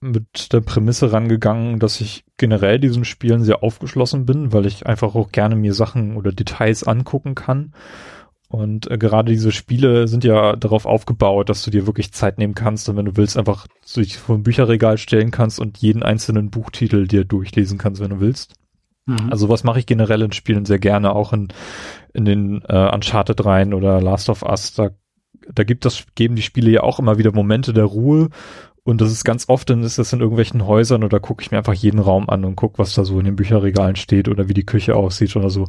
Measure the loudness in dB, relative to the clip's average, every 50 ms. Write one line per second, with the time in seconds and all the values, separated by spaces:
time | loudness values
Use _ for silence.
0 | -6 -4 -4 -4 -4 -6 -14 -14 -6 0 0 0 0 2 0 0 2 2 0 2
1 | 0 2 2 0 0 2 0 2 2 0 0 0 -2 -2 -2 0 0 -2 -2 -2
2 | -8 -8 -10 -14 _ _ _ -2 0 2 2 2 2 2 2 4 2 2 0 0
3 | -2 -4 -6 -4 0 2 2 2 4 2 2 2 0 -2 -4 -4 -10 -6 -2 -2
4 | -2 0 -2 -4 0 0 0 0 0 0 0 2 0 0 -2 -4 -4 -4 -2 0
5 | -2 -2 0 -2 -2 -2 0 0 0 2 2 2 0 0 0 0 -2 -2 -2 -4
6 | -4 -4 -4 -4 -4 -4 -2 -4 -6 -6 -4 -2 0 0 0 0 -2 -2 -2 -2
7 | -2 -4 -6 -6 -6 -6 -10 -8 -4 -4 -4 -4 -4 -8 -14 -20 -20 -20 -20 -20
8 | -20 -20 -20 -20 -20 _ _ _ _ -10 -6 -6 -4 -4 -6 -6 -6 -6 -4 0
9 | 0 2 2 4 2 2 2 2 2 0 -2 -2 -4 -4 0 2 4 4 4 4
10 | 2 2 0 2 2 4 4 4 4 2 2 0 0 0 0 0 0 2 0 0
11 | 0 -2 -2 0 2 2 2 2 0 0 -2 -4 -4 -2 0 0 0 0 -2 -4
12 | -4 -6 -4 -4 -2 -2 -2 -2 -4 -4 -2 -2 -2 -2 -2 -4 -4 -6 -4 -2
13 | -2 -2 0 0 0 0 0 -2 -2 -2 -2 -4 -6 -20 _ _ _ -8 -2 -2
14 | -2 -2 -4 -8 -4 -2 -2 0 2 0 2 2 4 2 2 2 2 2 0 0
15 | -2 0 2 2 2 2 0 0 0 0 -2 -4 -8 -8 -6 0 0 2 2 2
16 | 0 -2 -2 -2 -2 -2 -2 -2 -2 -2 -6 -8 -10 -8 -6 -4 -2 0 2 2
17 | 2 2 2 0 0 0 -2 -4 -4 -2 0 0 0 0 -2 -4 -4 -4 -4 -4
18 | -6 -6 -4 0 0 0 0 -2 -8 _ _ _ _ _ _ _ _ _ _ _
19 | -6 -4 -4 -2 -2 -2 -2 0 2 2 2 2 2 0 0 0 0 0 2 2
20 | 2 2 2 0 0 -2 -4 -6 -4 -2 -2 -2 0 0 0 2 2 2 2 2
21 | 2 0 0 0 -2 0 -2 -2 -2 -4 -10 -16 -18 -18 -18 -18 -18 -18 -20 -20
22 | -20 _ -4 -2 2 2 2 2 0 -2 -4 -4 -4 0 2 2 2 2 0 -2
23 | -4 -2 -2 -2 0 0 0 0 2 2 4 4 2 2 0 0 2 2 2 2
24 | 2 0 0 -2 -2 -2 -4 -4 -2 -4 -4 -4 -4 -6 -4 -2 -4 -4 -4 _
25 | _ _ _ _ _ _ _ _ _ -8 -2 -2 0 0 0 0 0 -2 -4 -4
26 | -12 _ -2 0 0 0 0 -2 -4 -4 -2 2 4 4 4 4 4 0 -2 0
27 | 0 0 2 4 2 2 2 2 2 2 2 0 0 0 2 2 2 2 0 0
28 | 2 2 4 4 2 2 -2 -10 -20 -20 -20 -20 -20 -20 _ _ -2 0 2 2
29 | 2 0 0 -2 -2 -2 -2 -2 0 0 0 0 2 0 0 0 0 -2 -2 -4
30 | -4 -2 -2 0 0 0 2 2 0 2 0 -2 0 2 4 4 4 4 2 0
31 | 2 2 0 0 -2 -2 -8 -8 -6 -4 -4 -2 0 0 0 2 2 2 2 4
32 | 2 4 2 2 2 0 -2 -2 -2 -4 -4 -2 -4 -4 -2 -2 -2 -2 0 -2
33 | 0 0 0 0 0 0 0 -2 0 2 2 2 2 2 2 2 2 0 0 -2
34 | -2 0 2 2 2 0 0 -2 0 0 0 -2 -2 0 0 0 2 2 2 2
35 | 2 0 0 -2 -2 -2 0 0 -2 0 0 -2 -4